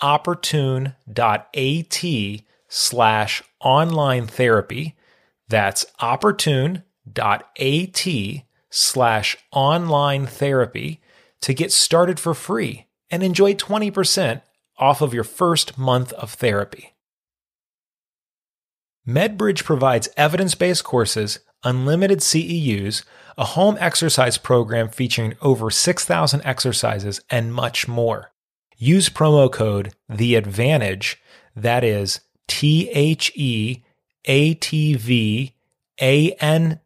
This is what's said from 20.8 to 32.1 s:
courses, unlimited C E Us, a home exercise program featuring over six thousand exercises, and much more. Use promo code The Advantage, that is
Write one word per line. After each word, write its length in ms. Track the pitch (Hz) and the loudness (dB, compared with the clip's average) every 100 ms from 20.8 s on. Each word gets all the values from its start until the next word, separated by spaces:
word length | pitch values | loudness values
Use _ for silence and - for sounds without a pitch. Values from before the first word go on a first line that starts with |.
courses, 560 | - 123 107 110 104 - _ _ | 0 0 0 -2 -4 -6 _ _
unlimited 580 | 127 127 131 165 196 196 | -2 0 0 2 2 2
C 200 | - 160 | 2 0
E 460 | 170 170 143 101 98 | 0 -2 0 -2 -2
Us, 160 | 107 - - - - | -6 -10 -18 -18 -6
a 80 | - | -4
home 320 | 165 196 208 | 2 2 2
exercise 580 | 170 - 160 - 123 - | 0 0 2 2 2 0
program 520 | - 123 110 117 113 | 2 2 2 -2 -2
featuring 460 | - 127 - 110 110 | -2 -2 -2 -4 -2
over 280 | 139 120 113 | 0 2 0
six 340 | - - 180 | 0 0 0
thousand 380 | - 165 156 139 | -2 0 2 0
exercises, 800 | 139 127 131 113 113 104 101 98 - | -2 -2 -2 -2 -2 -2 -6 -8 -4
and 240 | 123 113 | -4 -2
much 340 | 123 123 - - | -4 -4 -4 -4
more. 440 | 120 117 104 - _ _ _ _ _ | -2 0 -2 -8 _ _ _ _ _
Use 300 | 117 185 170 | 2 2 2
promo 400 | - 160 147 131 | 2 4 6 4
code 420 | - 110 101 101 - - | 2 -2 -2 -4 -10 -10
The 260 | 107 120 113 | -2 2 2
Advantage, 840 | 101 98 123 156 104 95 - - _ - _ 110 | 2 0 0 2 0 -4 -6 -8 _ -20 _ -6
that 280 | 117 123 | -2 2
is 360 | 120 104 98 | 2 0 -2